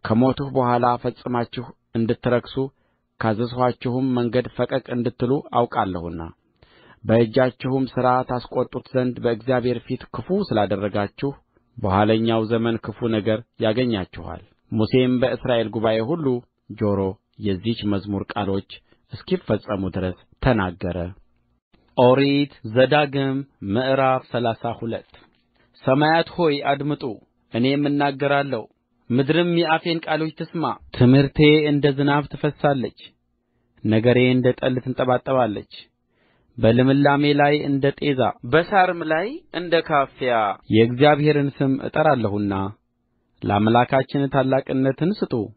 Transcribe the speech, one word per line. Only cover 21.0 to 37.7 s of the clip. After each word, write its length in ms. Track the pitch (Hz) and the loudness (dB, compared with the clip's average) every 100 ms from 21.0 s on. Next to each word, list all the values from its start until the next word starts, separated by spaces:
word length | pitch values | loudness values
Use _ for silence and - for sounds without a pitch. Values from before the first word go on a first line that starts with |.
| 87 98 _ _ _ _ _ _ _ - | -8 -12 _ _ _ _ _ _ _ 2
ኦሪት 560 | 123 131 139 139 143 - 113 | 4 6 4 2 -2 -6 -4
ዘዳግም 680 | 113 131 147 147 139 135 135 139 _ 101 | 2 4 4 0 -2 -2 -4 -6 _ -4
ምዕራፍ 560 | 101 131 135 131 131 - | -2 0 2 2 0 -2
ሠላሳ 380 | 120 120 113 117 | -4 -2 -4 -6
ሁለት 380 | 113 - 92 - - _ _ _ _ _ _ | -8 -8 -8 -12 -20 _ _ _ _ _ _
ሰማያት 460 | - 131 151 165 170 | 0 2 4 2 0
ሆይ 260 | - 170 143 | -2 0 0
አድምጡ፣ 400 | 139 139 143 147 135 104 _ _ _ | -2 -2 -2 -6 -6 -10 _ _ _
እኔም 300 | 113 127 143 147 | -2 0 0 0
እናገራለሁ፣ 800 | 143 143 139 143 143 143 120 - _ _ _ _ | 0 -2 -2 0 0 -2 -6 -8 _ _ _ _
ምድርም 420 | 120 135 156 175 | 0 2 2 2
የአፌን 460 | 170 165 160 175 165 | 0 0 0 -2 -4
ቃሎች 320 | - 156 160 | -4 -4 -4
ትስማ። 320 | - 165 170 143 107 - | -6 -10 -6 -6 -6 -12
ትምህርቴ 460 | - 123 135 143 - 151 151 151 | 2 6 6 4 4 6 6 4
እንደ 180 | 147 143 | 2 0
ዝናብ 320 | 139 143 143 143 | 2 0 0 -2
ትፈስሳለች፣ 720 | - 151 - 151 139 110 - - _ _ _ _ _ _ _ | -6 -6 -2 -2 0 -4 -10 -20 _ _ _ _ _ _ _
ነገሬ 360 | 110 107 117 120 127 | 0 2 4 4 4
እንደ 200 | 127 123 123 | 4 2 0
ጠል 200 | 127 127 | -2 -4
ትንጠባጠባለች። 960 | 127 123 127 123 - 131 117 98 - - - _ _ _ _ _ _ - | -6 -4 0 0 0 0 0 -2 -12 -20 -20 _ _ _ _ _ _ 0
በልምላሜ 640 | 113 123 131 139 143 139 147 | 4 4 4 4 4 4 2
ላይ 220 | 143 147 147 | 4 4 2
እንደ 220 | 143 | 0